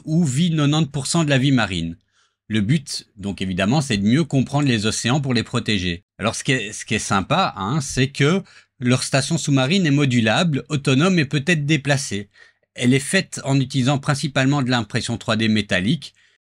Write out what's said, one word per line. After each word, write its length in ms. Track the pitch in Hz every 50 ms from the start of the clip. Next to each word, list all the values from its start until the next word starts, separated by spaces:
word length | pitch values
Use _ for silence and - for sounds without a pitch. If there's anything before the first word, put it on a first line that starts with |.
| -
où 200 | 156 156 170 180
vit 240 | 139 123 139 175 180
quatre-vingt-dix 420 | 160 156 147 143 151 156 160 139
pour 140 | - 143 135
cent 180 | - - 170 160
de 60 | 147
la 80 | 143
vie 140 | 131 127 143
marine. 440 | 135 123 110 92 95 85 82 82 85 - _ _ _ _ _ _ _ _ _ -
Le 100 | 107 110
but, 460 | 98 101 151 165 - - - - - _ _
donc 280 | 101 92 101 90 - 98
évidemment, 360 | 95 95 90 98 101 135 160
c'est 180 | 139 139 110
de 100 | 101 196
mieux 160 | 107 120 156 165
comprendre 440 | - - 135 120 - - 143 147
les 200 | 139 120 110 98
océans 340 | 110 98 - - 117 131 156
pour 140 | 135 131 123
les 80 | 110 107
protéger. 600 | - - 120 - - 107 95 90 90 85 82 - _ _
Alors 160 | - 95 113 107
ce 100 | - -
qui 80 | -
est, 220 | 135 127 101 104 107
ce 100 | - -
qui 120 | - 113
est 40 | 104
sympa, 540 | - - 104 98 90 - 139 180 190 - -
hein, 240 | 101 95 101 143 160
c'est 300 | 135 - - 127 131 135
que 320 | - - 139 147 180 196 190 - - - _ _ _ _
leur 240 | 123 123 123 127 -
station 340 | - - 135 - - 165
sous-marine 480 | 160 - 156 139 135 127 135 175 202 180
est 60 | 147
modulable, 760 | 139 143 147 135 120 120 110 110 107 143 185 170 143 139 -
autonome 520 | - 151 139 143 147 131 131 160 196 185 170
et 60 | 147
peut 180 | 143 151 147 139
être 220 | 175 175 156 143
déplacée. 600 | 143 160 143 135 139 143 135 - - 98 101 101 - _ - - - _ _ _ _ _
Elle 220 | - 123 123 135
est 40 | 135
faite 400 | 139 - - 190 - - - 120 -
en 160 | 135 135 139
utilisant 400 | 131 135 - 135 120 131 147 139
principalement 640 | 139 - 143 139 - 135 - 139 131 131 147 147 131
de 80 | 123
l'impression 460 | 127 120 113 - - 113 107 - 117
trois 180 | 110 - - 113
D 120 | 107 113
métallique. 680 | 110 107 107 101 - 101 90 92 107 165 - - - - _ _ _ _ _